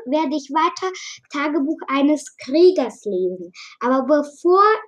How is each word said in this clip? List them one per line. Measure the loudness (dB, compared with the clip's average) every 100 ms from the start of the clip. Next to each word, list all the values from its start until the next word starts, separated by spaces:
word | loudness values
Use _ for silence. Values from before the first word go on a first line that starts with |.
| 0
werde | -2 0 -4
ich | -2
weiter | 0 0 0 -8 -8 -14 -18 _
Tagebuch | -6 -2 -2 -2 -4 -4
eines | -2 0 -2 -4 -16
Kriegers | -2 4 4 4 -2 -6 -6
lesen. | -2 -2 -4 -12 -18 -20 -6
Aber | 0 0
bevor | 2 0 0 -2 2 4 4 2